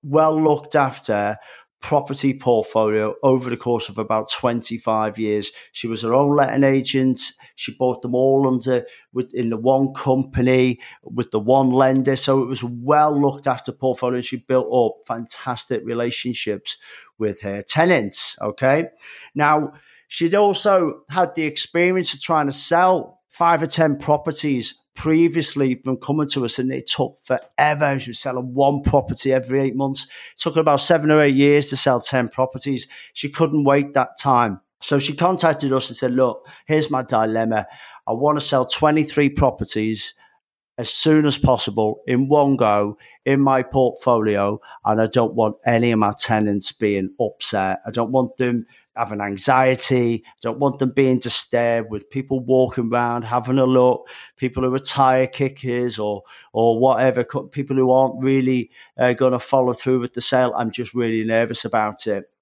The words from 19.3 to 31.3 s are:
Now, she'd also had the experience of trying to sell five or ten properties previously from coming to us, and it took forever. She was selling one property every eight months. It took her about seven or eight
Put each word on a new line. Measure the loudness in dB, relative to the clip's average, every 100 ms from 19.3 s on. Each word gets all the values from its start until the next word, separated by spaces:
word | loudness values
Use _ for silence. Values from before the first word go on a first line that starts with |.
| 0
Now, | 2 2 0 -12 _ _ _
she'd | -4 0
also | 2 2 2 2 2 0 -6 _
had | 2 2 0
the |
experience | -4 -4 -2 2 2 2 -2 -6
of |
trying | 0 2 2
to |
sell | -2 0 4 4 2 -2 _ _
five | 0 2 2
or | 0
ten | 2 2 2
properties | 0 0 0 -4 -2 -2 -4 -12 _ -8
previously | 0 4 4 2 -4 0 0 0
from | -4 -6
coming | -2 -2 0
to | -2 -4
us, | -4
and | -4
it | -6 -6
took | -4 -4 _ -6
forever. | -6 -4 0 0 2 0 -2
She | -6
was | -6
selling | -6 -6 -6
one | 0 2 2
property | 0 0 0 -4 0
every | 0 0 -2
eight | -2 -2
months. | -4 -4 -10
It | -18 -20 -6
took | -2 0
her |
about | 2 2
seven | 4 2 4
or | 4
eight | 4